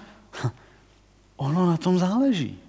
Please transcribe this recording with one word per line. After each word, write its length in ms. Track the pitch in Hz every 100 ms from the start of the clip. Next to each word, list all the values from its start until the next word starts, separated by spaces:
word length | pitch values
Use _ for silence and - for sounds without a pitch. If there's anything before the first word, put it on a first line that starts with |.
| - - - -
<laughs> 960 | 120 - - - _ _ _ _ _ -
ono 300 | 139 170 180
na 100 | 165
tom 220 | 180 180
záleží. 600 | 180 220 277 196 120 95